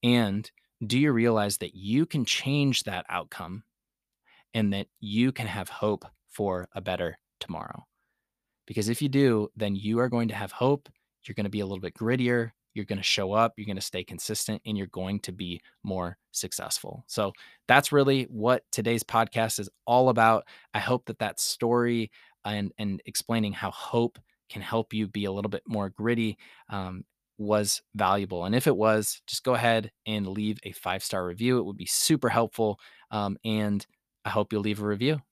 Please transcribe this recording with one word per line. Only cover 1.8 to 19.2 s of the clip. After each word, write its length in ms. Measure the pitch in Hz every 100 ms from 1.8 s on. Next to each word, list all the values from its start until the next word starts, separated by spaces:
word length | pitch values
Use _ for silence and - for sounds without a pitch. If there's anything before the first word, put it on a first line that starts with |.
| 98 123 160
can 180 | 156
change 600 | 120 - - 143 143 120
that 220 | - 90 -
outcome 540 | 90 78 - 85 95 - _ _ _ _ _ _ _ _
and 200 | 113 104
that 160 | 98 - _
you 320 | 107 104 127
can 160 | 135 113
have 220 | 98 92
hope 360 | - 107 104 - _ _
for 400 | - 101 92 90
a 80 | -
better 380 | 95 92 87 - _ _
tomorrow? 480 | - 80 - - - _ _ _ _ _ _ _ _
Because 220 | 110 104
if 120 | 117
you 80 | 147
do, 400 | 135 139 110 104
then 220 | - 104 98
you 240 | 101 113
are 80 | 123
going 180 | 117 117
to 60 |
have 160 | 107 104
hope. 380 | - 123 143 - _ _ _
You're 100 | - -
gonna 120 | 104
be 120 | 104
a 60 | 98
little 140 | 98
bit 140 | 92
grittier. 560 | - 110 127 123 120 113 _ _
You're 120 | -
gonna 180 | 101 98
show 280 | 101 - 95
up, 220 | 104 113 -
you're 120 | 104
gonna 120 | 95
stay 220 | - 92
consistent, 580 | 90 85 - 107 - 107 -
and 100 | 107
you're 120 | 98
going 320 | - 92 101
to 120 | -
be 280 | 90 90 87 _ _
more 340 | 101 92 87 87 _
successful. 720 | - 92 - - - - - -
So 260 | - 101 - - _ -
that's 240 | 127 143
really 320 | 147 135 139
what 400 | 127 117 110 127 _
today's 320 | - 113 117
podcast 560 | - 117